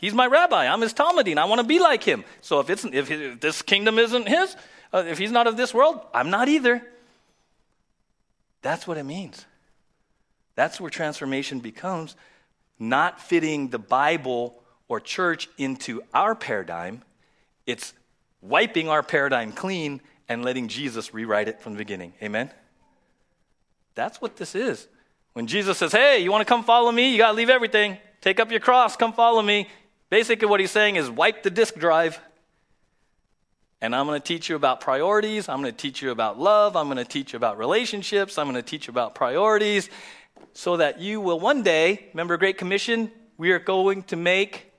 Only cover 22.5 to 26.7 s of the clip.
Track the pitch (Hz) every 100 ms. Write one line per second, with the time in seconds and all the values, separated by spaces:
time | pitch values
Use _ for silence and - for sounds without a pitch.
22.5 | - _ _ _ _ _ _ _ _ _
23.5 | _ _ _ _ - 147 - 226 - 185
24.5 | 185 247 131 - _ _ _ _ 120 117
25.5 | 185 196 180 165 208 285 247 180 208 208
26.5 | 240 233